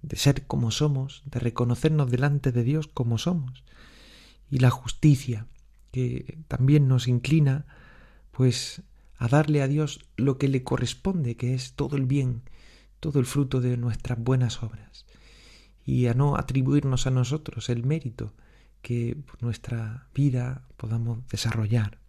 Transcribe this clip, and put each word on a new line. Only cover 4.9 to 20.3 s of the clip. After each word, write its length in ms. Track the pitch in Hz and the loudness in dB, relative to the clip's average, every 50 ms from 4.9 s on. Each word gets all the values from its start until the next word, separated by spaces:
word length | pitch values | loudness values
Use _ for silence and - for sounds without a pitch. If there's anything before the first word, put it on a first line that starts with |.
| - - - 156 143 127 - - 120 107 110 - - - - - - - - - | -8 4 6 6 6 6 2 -4 -6 -6 -8 -12 -16 -20 -20 -20 -20 -20 -20 -10
que 480 | - 127 127 123 123 127 - - - 160 156 - | -6 -4 -4 -4 -4 -6 -8 -10 -14 -16 -10 -8
también 400 | 131 127 127 135 147 151 143 131 | -2 2 4 6 6 6 6 6
nos 200 | 131 127 123 123 | 4 2 2 2
inclina, 580 | 123 120 120 - 151 160 151 139 131 143 147 - - - - - - - - - - - - - | 0 0 2 2 4 4 4 4 2 0 -4 -10 -16 -20 -20 -20 -20 -20 -20 -20 -20 -20 -20 -20
pues, 500 | - - 127 127 120 - - - - - - - - - _ - - - | -2 2 2 2 2 2 -4 -10 -12 -14 -18 -20 -20 -20 _ -20 -12 -4
a 100 | 120 120 | -2 4
darle 340 | 127 147 156 147 151 147 | 4 4 4 4 2 0
a 60 | 139 135 | 2 2
Dios 320 | 143 147 156 143 - - - - _ | 0 0 0 -2 -4 -10 -16 -20 _
lo 240 | - 113 139 135 135 | -2 0 0 0 2
que 80 | - 139 | 0 0
le 160 | 135 131 131 | 0 0 -2
corresponde, 720 | - - 127 120 120 - - - 190 190 180 147 120 117 | -2 -2 -2 -2 -4 -6 -4 -4 -2 -2 0 -2 -2 -4
que 180 | - - 123 127 | -4 -2 -2 -2
es 200 | 131 127 - - | -4 -6 -10 -6
todo 240 | - 147 131 147 139 | -6 -6 -2 -2 -2
el 80 | 135 127 | 0 0
bien, 340 | 135 143 135 127 123 117 - - - - - - - - - _ - _ | 0 0 0 0 -2 -4 -8 -14 -20 -20 -20 -20 -20 -20 -20 _ -20 _
todo 200 | - 165 139 143 | -8 -2 2 2
el 80 | 127 123 | 0 2
fruto 340 | - 143 143 131 131 131 | 2 0 0 2 0 0
de 160 | 123 123 123 120 | 0 0 -2 0
nuestras 400 | 120 120 113 - - - 123 113 | -2 -2 -4 -4 -4 -6 -6 -4
buenas 460 | 117 120 135 131 127 120 - - - | 0 2 2 2 2 0 -2 -4 -8
obras, 420 | 110 - 107 - - - - - _ - - - - - - - - - - - _ _ _ _ | -10 -10 -14 -20 -20 -20 -20 -20 _ -20 -20 -20 -20 -20 -20 -20 -20 -20 -20 -20 _ _ _ _
y 220 | - 135 127 123 120 | -2 0 2 2 2
a 80 | 117 | 2
no 200 | 123 143 147 143 | 4 2 2 2
atribuirnos 680 | - - - 127 135 131 131 139 147 147 139 131 127 - | 0 -2 -2 0 0 2 2 2 2 2 2 0 0 0
a 60 | 131 | 2
nosotros 580 | 131 127 123 120 143 156 151 - - 117 - - | 2 2 2 2 0 -4 -6 -8 -12 -10 -4 -4
el 140 | 123 117 117 | -4 -2 0
mérito 500 | 131 151 160 151 127 113 - 117 110 - - - - - - _ _ _ _ | 0 -2 -2 -2 -8 -8 -8 -10 -10 -10 -16 -20 -20 -20 -20 _ _ _ _
que 340 | - - 120 120 117 117 - | -8 -6 -4 -2 -2 -4 -4
por 280 | 151 143 - - - - | -6 -10 -16 -12 -8 -6
nuestra 640 | 120 113 - - - 120 117 113 107 113 127 - - - | -6 -6 -6 -8 -8 -8 -6 -6 -8 -10 -12 -14 -10 -2
vida 520 | - 143 147 | 2 2 2